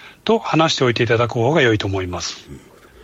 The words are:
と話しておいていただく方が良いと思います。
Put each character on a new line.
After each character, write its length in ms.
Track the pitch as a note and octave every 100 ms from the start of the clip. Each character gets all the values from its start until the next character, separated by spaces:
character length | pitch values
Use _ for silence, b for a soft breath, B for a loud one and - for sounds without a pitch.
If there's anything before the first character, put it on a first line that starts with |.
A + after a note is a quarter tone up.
| B B
と 160 | - A3
話 360 | - D#3 D#3+
し 20 | -
て 80 |
お 60 | B2+
い 40 |
て 80 | A#2
い 60 | A#2
た 80 | A2+
だ 100 | A#2+
く 60 |
方 200 | B2 A#2
が 80 | E3
良 140 | B2
い 40 | G#2+
と 100 | G2+
思 140 | F#2+
い 40 | F2+
ま 140 | F2
す。 260 | - - - - - - - -